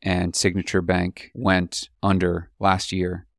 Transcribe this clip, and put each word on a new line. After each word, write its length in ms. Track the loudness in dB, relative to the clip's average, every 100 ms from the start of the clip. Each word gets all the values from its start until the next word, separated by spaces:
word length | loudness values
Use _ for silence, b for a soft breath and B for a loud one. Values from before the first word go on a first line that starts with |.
and 320 | -2 0 0
Signature 460 | 0 0 0 0 0
Bank 500 | 2 0 0 -6 -16
went 560 | -4 2 2 2 -6 -12 -4
under 480 | 0 2 2 0 -6 -2
last 320 | 0 2 0
year, 360 | -2 -2 -4 -12